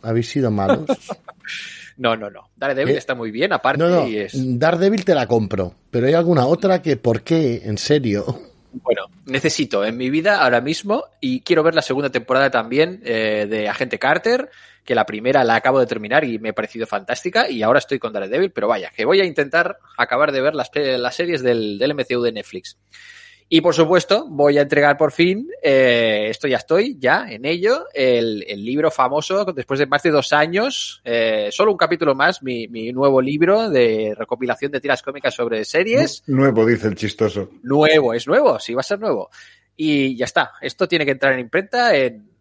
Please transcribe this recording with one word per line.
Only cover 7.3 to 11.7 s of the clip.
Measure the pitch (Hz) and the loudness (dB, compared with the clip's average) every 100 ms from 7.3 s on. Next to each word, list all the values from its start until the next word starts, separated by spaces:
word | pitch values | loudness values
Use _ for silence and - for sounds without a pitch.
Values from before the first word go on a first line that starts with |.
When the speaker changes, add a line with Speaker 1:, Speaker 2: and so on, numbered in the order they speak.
| 165 139 117 95 | 0 0 -2 -6
Speaker 1:
¿En | 107 | -4
serio? | - 147 120 101 - - - _ _ | 0 0 2 -2 -4 -8 -12 _ _
Speaker 2:
Bueno, | - - 107 95 _ - | -8 -4 -4 -4 _ -6
necesito | 135 156 - 127 101 104 | -2 0 -2 -2 0 -2
en | 120 | -2
mi | 127 | -2
vida | 151 185 202 | 0 2 2
ahora | 131 120 | 4 2
mismo, | 135 160 202 233 - - | 0 -4 -2 -4 -4 -8
y | 131 127 | -6 -2
quiero | - 160 | 0 2
ver | 160 | 2